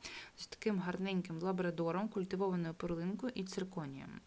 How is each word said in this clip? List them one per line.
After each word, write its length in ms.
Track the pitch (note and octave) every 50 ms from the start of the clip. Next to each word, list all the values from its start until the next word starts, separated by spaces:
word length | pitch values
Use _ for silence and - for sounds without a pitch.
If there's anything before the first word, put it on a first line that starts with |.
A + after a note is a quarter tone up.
| - - - - - - -
з 120 | - - -
таким 320 | - - - A3 G#3 F#3
гарненьким 640 | F3+ F3 F3 F3+ F#3 G3 F#3+ F#3 F3 - E3 D#3+
лабрадором, 680 | F3 F#3 F#3+ F3+ F3 F3 E3+ E3+ E3+ E3 E3 F#3 G#3+ A3
культивованою 640 | - G#3 F#3 F#3 - F#3 G3 F#3+ F3+ F3 E3+ E3 D#3+
перлинкою 580 | - - E3+ E3+ E3 E3+ F3+ G3+ G#3+ - B3 -
і 80 | - F#3+
цирконієм. 760 | F#3+ - F#3+ F#3 F#3 - F3 D3+ C#3 C3+ C3+ C#3 - - - -